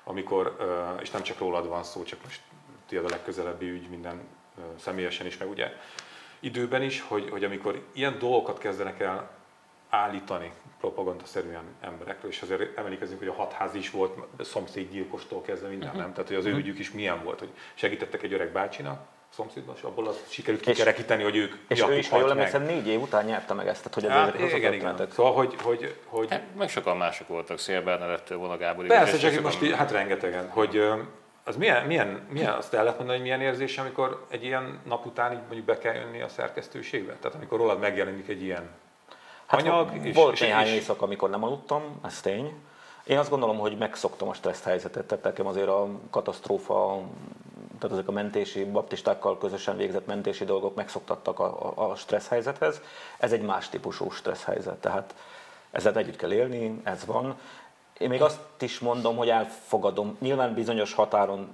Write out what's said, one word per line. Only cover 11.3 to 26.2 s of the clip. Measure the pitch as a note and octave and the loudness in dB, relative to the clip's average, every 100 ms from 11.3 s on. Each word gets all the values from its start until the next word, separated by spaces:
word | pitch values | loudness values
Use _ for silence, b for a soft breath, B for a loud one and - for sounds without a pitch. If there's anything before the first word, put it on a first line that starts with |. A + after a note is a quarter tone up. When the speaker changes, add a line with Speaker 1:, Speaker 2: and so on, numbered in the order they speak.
| G2 - E2+ E2+ E2+ | -6 -6 -8 -14 -14
Speaker 1:
emberekről, | - E2+ F2 G2 G2+ | -12 -12 -10 -10 -8
és | F#2+ | -8
azért | F#2 F#2+ G#2 - | -4 -2 -2 -4
emlékezzünk, | G#2 F#2 F#2 F#2+ | -8 -6 -8 -6
hogy | F#2+ | -6
a | |
hatház | F2+ G2 - F#2+ G2 | -4 -4 -2 -4 -4
is | F2+ | -6
volt | G2+ F#2+ - - - | 0 0 0 -14 -12
szomszédgyilkostól | - - G2 G2+ F2+ F#2+ F#2 - - F#2+ | -6 -6 -6 -8 -8 -6 -6 -8 -8 -8
kezdve | - F#2+ G2 | -6 -6 -6
minden, | G2 E2+ | -8 -8
Speaker 2:
Mhm. | F2+ | -6
Speaker 1:
nem? | F2+ | -8
Tehát, | F#2+ F#2 | -6 -4
hogy | G2 | 0
az | F#2+ | 2
ő | |
Speaker 2:
Mhm. | F#2+ | 0
Speaker 1:
ügyük | F#2+ G2 | 0 -6
is | G2 | -8
milyen | G#2 G2+ E2+ | -4 -2 -2
volt, | E2 - | -4 -8
hogy | E2 - B | -10 -14 B
segítettek | - G#2 G2+ G2 - | -2 0 0 -4 -4
egy | F#2+ | -2
öreg | F#2+ E2+ | -2 0
bácsinak, | F#2 G2 - C#2+ C#2 - - _ | 0 -2 -4 -8 -8 -14 -20 _
szomszédban, | - - - - B2+ | -10 -10 -8 -12 -10
és | |
abból | - - A2 | -8 -4 -4
azt | G#2 - | -4 -8
sikerült | - A#2 G#2+ | -8 0 2
Speaker 2:
És | - | 4
Speaker 1:
kikerekíteni, | A#2 B2 A2 A2+ A2 | 6 6 6 4 2
hogy | G#2 G#2 | 4 2
ők | G2+ - - | 0 -4 0
Speaker 2:
és | A#2 | 4
Speaker 1:
miattuk | A2+ C#3+ | 6 4
Speaker 2:
ő | |
is, | - | 6
ha | B2 | 6
jól | C3 | 6
Speaker 1:
halt | C#3 | 6
meg. | C3+ | 4
Speaker 2:
emlékszem, | C#3+ D3 E3+ | 2 2 0
négy | G#2+ | 2
év | A2 | 0
után | C3+ G#2 G#2+ | 4 2 2
nyerte | G#2+ - | -2 -2
meg | G2 F#2+ | -2 -2
ezt, | G2 | -2
tehát, | - | -4
hogy | - G#2+ | -2 4
Speaker 1:
Hát, | C#3 D#3 | 6 6
Speaker 2:
azért | - F3+ | 4 2
ezek | D#3 | 4
Speaker 1:
igen, | A2+ | 2
igen. | G2+ F#2 | 2 0
Speaker 2:
történetek. | F2+ G2 - | -2 -2 6
Speaker 1:
Szóval, | B2 | 6
hogy... | C3 B2+ - | 8 4 2
hogy, | A#2 A#2+ A#2 - - | 0 0 0 -8 -6
hogy | A2+ | -4